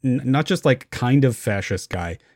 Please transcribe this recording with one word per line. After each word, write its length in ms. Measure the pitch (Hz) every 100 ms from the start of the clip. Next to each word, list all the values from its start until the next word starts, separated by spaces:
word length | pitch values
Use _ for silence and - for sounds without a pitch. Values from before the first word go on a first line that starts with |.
n-, 200 | 131 123
not 220 | 120 135 156
just, 180 | 180
like, 260 | 143 127 -
kind 340 | - 123 139
of 120 | 131 110
fascist 540 | 113 98 - 98 -
guy, 280 | 92 85 85 _